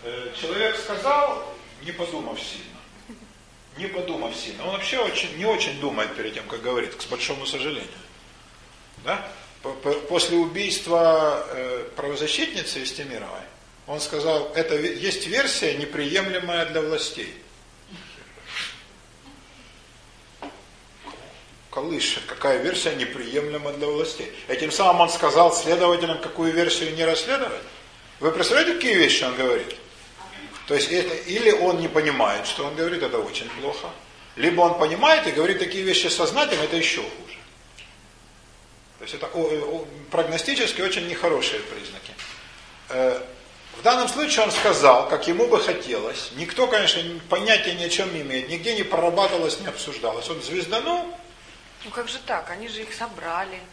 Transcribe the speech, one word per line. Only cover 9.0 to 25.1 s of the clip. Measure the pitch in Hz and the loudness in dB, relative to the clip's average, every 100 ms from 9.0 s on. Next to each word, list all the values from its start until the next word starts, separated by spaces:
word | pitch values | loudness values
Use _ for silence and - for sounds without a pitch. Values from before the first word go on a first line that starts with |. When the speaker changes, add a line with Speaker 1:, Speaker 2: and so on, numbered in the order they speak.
Speaker 1:
Да? | 135 120 - - - - | -6 -6 -6 -16 -20 -12
По-, | 135 | -12
по-, | 131 143 147 147 | -6 -2 -2 0
после | 170 - 170 | 0 4 4
убийства, | 165 180 202 - - 170 165 160 156 139 - | 2 0 -2 -2 2 6 8 6 6 2 -2
э, | 131 127 123 117 - | -6 -4 -6 -6 -6
правозащитницы | 143 143 151 - 320 190 165 - | -6 -2 -2 0 -2 -4 -6 -6
Истемировой | 127 - 139 117 98 92 - - - - - | -6 -8 -10 -10 -10 -12 -14 -20 -20 -20 -10
он | 147 | -6
сказал, | - 151 156 156 139 160 | -4 -2 2 2 0 -2
«Это | 160 151 | 0 2
ве-, | 165 - | 0 -2
есть | 190 - - | -2 -2 -2
версия, | 220 269 - 165 143 | 0 2 2 0 -2
неприемлемая | 147 151 143 180 196 185 175 170 165 | -4 -4 0 0 0 -4 -2 -2 0
для | 160 | -2
властей». | 151 156 - - 95 - - - - - - 180 - - - - - - - - - - - - - - - - - - - - - - - - - - - - - - - - - - - - - | -2 -2 -4 -8 -12 -14 -20 -20 -20 -20 -20 -20 -18 -20 -20 -20 -14 -10 -10 -12 -20 -20 -20 -20 -20 -20 -20 -20 -20 -20 -20 -20 -20 -20 -20 -18 -16 -16 -20 -20 -20 -20 -20 -18 -20 -20 -20 -20 -12
Колышет, | - 151 156 - - - | -8 -6 -2 -2 -2 -6
какая | 127 143 127 | -4 2 2
версия | 139 180 165 143 | 2 0 -2 -2
неприемлема | 123 131 117 135 147 151 143 | -4 -6 -4 -2 -2 -4 -6
для | 143 147 | -4 -2
властей? | 147 156 - - - - | 0 -2 -4 -10 -12 -6
Этим | 131 156 | -4 -2
самым | - 190 175 | 4 6 8
он | |
сказал | 165 | 6